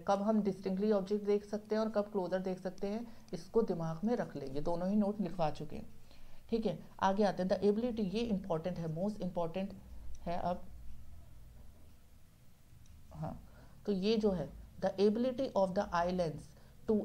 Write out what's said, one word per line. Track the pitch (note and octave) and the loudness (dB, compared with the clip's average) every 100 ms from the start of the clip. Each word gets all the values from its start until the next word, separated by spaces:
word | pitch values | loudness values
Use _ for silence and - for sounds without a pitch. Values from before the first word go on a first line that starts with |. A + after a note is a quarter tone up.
| E3+ | 2
कब | G3 | 2
हम | G3+ A3 | 4 4
distinctly | G3+ F#3+ F#3+ F#3 G#3+ | 4 0 -2 0 4
object | G#3 F#3+ G#3 G3+ | 4 2 0 2
देख | G#3 | 2
सकते | - G#3+ - | 2 -6 -2
हैं | G#3+ | 0
और | A3 | 2
कब | G#3 G#3 | 0 0
closer | G3+ F3+ F#3 | 0 0 0
देख | F#3 F#3 | 0 -2
सकते | F#3 - G3+ | -4 -4 -4
हैं, | G#3+ A#3 - - | -4 -6 -12 -10
इसको | E3 - A3+ | -10 0 2
दिमाग | G#3+ F3 D#3+ D#3+ | 4 2 0 0
में | G#3+ A#3+ | 2 2
रख | E3 C#3+ | 0 -4
लेंगे। | C#3 C3+ | -4 0
दोनों | D3 E3+ F#3 | 2 2 4
ही | G#3 | 4
note | G3+ G#3 | 4 2
लिखवा | F3 E3 D#3 | -2 0 0
चुके | D3+ D3 - | 0 -6 -8
हैं, | - - - - - - - | -10 -12 -14 -14 -10 -10 -2
ठीक | A3+ A3 | 0 0
है। | D#3+ - - | -2 -6 0
आगे | G3 G3 | 2 6
आते | G#3 E3 | 4 4
हैं, | F#3 | 2
the | F#3+ | 4
ability, | G3+ G#3 B3 A3+ G3 | 4 4 2 0 0
ये | G#3 | 0
इंपॉर्टेंट | A#3 F#3+ - D#3+ F3+ E3+ | 0 0 0 0 0 -4
है, | E3 D#3 | -2 -2
most | G3+ G#3 | -2 -2
important | F#3 F3+ E3+ F#3+ G3 - - - - - | -4 -2 -2 -2 -4 -8 -14 -10 -6 -4
है। | - E3+ | -2 -2
अब | F3 F#3 - - - - - - - - - - - - - - - - - - - - - - - - - | 0 -2 -6 -10 -8 -8 -8 -12 -14 -16 -16 -16 -16 -16 -18 -20 -20 -20 -20 -20 -20 -20 -20 -20 -20 -18 -16
हाँ, | - D#3 - - - - - - | -10 -8 -8 -12 -18 -18 -6 0
तो | |
ये | G3 G3 A3 | 2 4 6
जो | G#3+ | 4
है, | F3+ C#3 - - - | 2 -2 -8 -16 -2
the | F#3+ F#3+ | 0 4
ability | G3+ G#3+ B3+ B3 C4+ - | 4 6 2 0 0 2
of | F#3+ | 2
the | F#3 G3+ | 2 0
eye | F3 F3 | 2 2
lens | F#3 E3 D3 - - - - - | 2 0 -2 -10 -18 -20 -6 2
to | G#3+ | 2